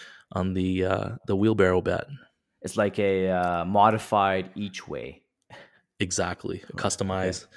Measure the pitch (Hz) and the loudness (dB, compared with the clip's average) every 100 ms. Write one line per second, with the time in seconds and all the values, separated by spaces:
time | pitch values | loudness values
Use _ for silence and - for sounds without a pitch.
0 | - - _ - 92 92 92 92 92 95 | -20 -20 _ -4 -2 0 0 0 0 -2
1 | 101 113 - 98 107 110 92 92 92 90 | -4 -8 -4 2 2 4 4 4 2 -2
2 | - 143 - _ _ _ - 120 104 98 | -4 -14 -20 _ _ _ -6 0 0 2
3 | 101 95 92 92 90 87 87 104 107 110 | 2 2 2 2 0 0 0 6 6 4
4 | - 104 98 95 92 - 101 - - 69 | 2 2 2 0 -4 -8 -10 -10 -12 -10
5 | 60 - _ _ _ - - _ _ - | -10 -14 _ _ _ -20 -20 _ _ -8
6 | 92 92 87 90 - 90 - - 104 - | -4 -2 -4 -4 -8 -10 -10 -4 -4 -2
7 | 98 95 92 92 - | -2 -2 -2 -4 -10